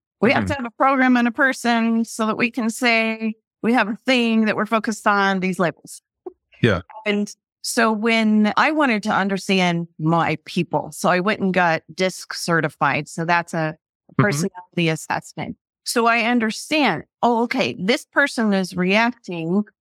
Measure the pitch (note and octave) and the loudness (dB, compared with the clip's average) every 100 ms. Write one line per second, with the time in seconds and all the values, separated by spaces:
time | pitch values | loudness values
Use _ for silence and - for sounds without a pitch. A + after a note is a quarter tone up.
0 | _ - G#3+ C#4+ F#3 C#4+ A#3+ - C4+ C4+ | _ 0 2 2 0 -2 -6 0 2 4
1 | B3+ B3 A#3+ A3+ C4+ C4+ A#3 A#3 A3+ A3+ | 4 4 2 2 0 0 0 0 2 0
2 | A#3 - A3 G#3 A#3+ C4 A3+ - B3 A3+ | -2 -4 -4 -2 -2 -2 -4 0 0 2
3 | A3 A3 A3 G#3+ _ _ G#3+ B3 G3+ G#3+ | 0 -2 -6 -6 _ _ 0 2 0 -2
4 | - B3+ A#3 A3+ G#3+ - G#3 A3+ A3 G#3 | 0 2 2 2 2 0 0 -2 -2 -4
5 | A3 G3+ G3 F#3+ F#3 F#3 E3+ - - - | 0 2 2 0 -2 0 -2 -4 -14 -20
6 | _ _ - - _ _ A#2 F2 - - | _ _ -20 -20 _ _ 2 2 -4 -10
7 | G#3 G#3 G3+ - _ _ - - A3+ G#3+ | -4 -2 -4 -8 _ _ -6 0 0 2
8 | A3+ A3+ A3 G#3+ G#3 - C4 D#4 C#4 G#3+ | 0 2 2 4 2 2 0 2 0 0
9 | G#3 D#3+ F#3+ F#3+ - F#3+ F3+ E3+ E3+ - | -2 -2 0 -2 0 0 2 0 -4 -4
10 | D#3 E3+ D3+ D#3 - - - D3+ D3+ - | 0 0 0 -4 -6 -4 -2 -4 -6 -4
11 | - F3+ F#3 G3+ F#3+ F#3 F3 D#3+ - D#3+ | 0 2 0 -2 0 2 2 0 -4 -4
12 | F#3 - - - - E3 D3+ - D3 C3 | -2 -4 -12 -8 -2 0 0 -2 -2 -2
13 | D3+ - E3 F3 E3+ E3+ D#3 - _ _ | -4 -6 -2 -2 -2 -4 -4 -6 _ _
14 | _ - G3+ C#3+ F#3+ - - - E3 D#3 | _ 0 0 0 -4 -6 -10 -2 0 -2
15 | - - - - - - _ _ - B3 | -4 -6 -8 -12 -12 -12 _ _ -6 0
16 | A#3 A#3 A3 B3 A3 - - D4+ B3 D#3 | 2 2 2 0 0 -4 -2 0 0 0
17 | - - A#3 A#3 A#3+ B3+ C3+ B2 F#3 D4 | -6 -2 0 2 0 0 -2 -2 -2 -2
18 | - D#4 C#4 - A3 G3 F#3 F3+ F3+ G#3 | -2 0 0 0 0 0 -2 -2 0 2
19 | A#3 - - E3+ E3 G3 G#3 _ | 0 -2 -10 -8 -2 -2 -2 _